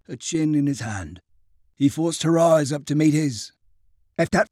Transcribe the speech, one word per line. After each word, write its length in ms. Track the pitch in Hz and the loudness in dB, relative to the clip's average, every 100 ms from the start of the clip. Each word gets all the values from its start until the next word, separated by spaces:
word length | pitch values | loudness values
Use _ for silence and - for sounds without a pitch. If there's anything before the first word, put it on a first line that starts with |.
her 120 | - 147 | -18 -14
chin 400 | - 165 156 151 | -6 -2 0 2
in 120 | 143 | 0
his 140 | 139 | -2
hand. 400 | 113 101 78 87 _ _ _ _ _ | -6 -8 -10 -16 _ _ _ _ _
He 160 | - 139 | 0 0
forced 340 | 151 165 160 | 0 -4 -2
her 160 | 160 165 | 0 4
eyes 320 | 165 160 139 | 4 4 2
up 140 | 143 131 | -4 -2
to 100 | 147 | 2
meet 180 | 156 | 2
his. 380 | 151 147 110 - _ _ _ _ _ _ - | 2 0 -4 -12 _ _ _ _ _ _ -4
"If 120 | 165 | -2
that 200 | 214 220 | 0 -2